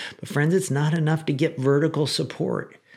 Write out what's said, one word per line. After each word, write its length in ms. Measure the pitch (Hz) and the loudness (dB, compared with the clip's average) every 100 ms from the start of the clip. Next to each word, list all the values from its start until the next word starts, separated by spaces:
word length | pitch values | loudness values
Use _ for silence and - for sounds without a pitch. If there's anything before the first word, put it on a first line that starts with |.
| - - | -12 -12
But 120 | - | -6
friends, 240 | 143 147 | 0 2
it's 160 | 185 185 | 2 0
not 240 | 139 151 | 0 0
enough 320 | 165 156 156 156 | 2 2 0 0
to 80 | |
get 240 | 143 160 - | 0 0 0
vertical 480 | 131 139 156 156 147 | 2 4 4 0 -2
support. 720 | - - - - 57 - - _ | -2 -4 -4 -4 -4 -6 -14 _